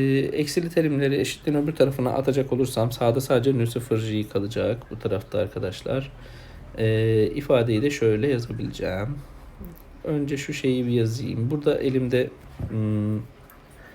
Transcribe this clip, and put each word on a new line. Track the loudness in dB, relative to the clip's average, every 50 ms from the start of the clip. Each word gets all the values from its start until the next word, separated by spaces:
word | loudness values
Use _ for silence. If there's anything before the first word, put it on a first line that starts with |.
| 4 4 4 2
eksili | 2 0 0 -2 -2 0 0 -2 -2 2
terimleri | 2 2 2 2 2 2 2 2 2 2
eşitliğin | 0 -2 -4 -4 -2 0 0 2
öbür | 0 0 4
tarafına | 4 4 4 4 0 0 0 0
atacak | 2 0 2 2 2 0 0 0
olursam | 0 0 0 2 0 0 0 0
sağda | 2 2 2 2 2
sadece | 2 2 2 4 4 4 2 2
nü | 0
sıfır | 0 -2 -4 -2 -2 -2 -2
J | 0 -2 -2 -2 -4 -2
kalacak | -4 -4 -4 -2 -2 -2 0 0 -2 -2 -6 -12
bu | -12 -8
tarafta | -4 -4 -4 -4 -4 -4 -2 -2
arkadaşlar. | -2 -2 -4 -6 -6 -6 -6 -8 -6 -4 -2 -2 -4 -6 -12 -16 -18 -18 -18 -18 -18 -18 -18 -18 -18 -14 -4 0
E, | 0 2 2 4 4 4 4 4 4
ifadeyi | 4 2 -2 2 4 4 4 4 4 2 2 2
de | 0
şöyle | 0 2 4 4 4 4 2 0
yazabileceğim. | 0 0 -2 -6 -6 -6 -6 -8 -6 -6 -4 -4 -4 -4 -4 -4 -6 -8 -10 -16 -18 -20 -20 -20 -18 -16 -16 -16 -16 -18 -20 -20 -18 -10 -6
Önce | -4 -2 -2 -2 -2 -4
şu | -4 -6 -6 -6
şeyi | -2 0 2 2 2 2
bir | 2
yazayım. | 2 2 2 2 0 -2 -4 -6 -4 -2 -2 0
Burada | -2 0 2 2 0 2
elimde, | 0 0 0 2 0 2 2 2 2 0 -4 -12 -20 -20 -10 -10 -8 -4
hmm, | -2 -2 0 0 0 0 0 0 -2 -4 -4 -8 -14 -20 -20 -20 -20 -20 -20 -20 -20 -20 -20 -20 -20